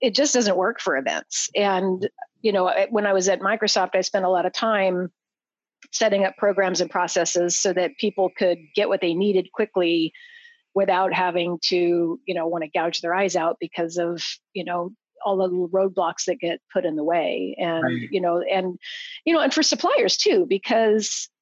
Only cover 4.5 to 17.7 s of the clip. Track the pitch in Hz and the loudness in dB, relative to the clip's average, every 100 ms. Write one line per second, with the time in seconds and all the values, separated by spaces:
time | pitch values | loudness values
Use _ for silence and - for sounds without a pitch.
4.5 | - 226 214 190 185 180 - _ _ _ | -2 0 2 2 0 -4 -10 _ _ _
5.5 | _ _ _ - - 226 202 190 - 208 | _ _ _ -12 -2 0 2 0 0 0
6.5 | 196 190 180 175 190 175 185 160 175 175 | 2 0 0 -2 -2 0 0 0 0 0
7.5 | - 202 180 175 - 214 190 185 - 185 | 0 0 0 -2 -2 -4 0 -2 0 0
8.5 | 170 156 - 202 190 185 170 202 190 180 | 0 -4 -2 0 0 0 0 2 2 0
9.5 | - 214 - 175 170 160 - - - - | -4 -2 0 2 2 0 -6 -20 -20 -20
10.5 | _ _ 196 196 180 190 170 180 175 175 | _ _ -2 2 2 2 2 0 0 -2
11.5 | 175 - 180 175 175 170 175 - 175 165 | -2 0 2 2 2 0 -2 -6 -4 -2
12.5 | 170 156 180 170 - 170 180 196 180 165 | -4 -4 -2 -2 -2 -2 0 0 0 -2
13.5 | 170 165 - 170 170 170 170 - - _ | -2 -8 -6 -4 -2 -4 -4 -8 -10 _
14.5 | 190 175 175 175 220 _ _ 202 190 190 | -10 -6 -4 -6 -10 _ _ -2 0 0
15.5 | 180 175 185 196 185 170 180 - 160 170 | 0 0 2 0 0 -2 -2 -4 -2 -2
16.5 | 160 - 196 180 156 151 170 190 - 185 | -6 -4 -4 -2 -2 0 0 0 -2 -6
17.5 | - 175 | -4 -2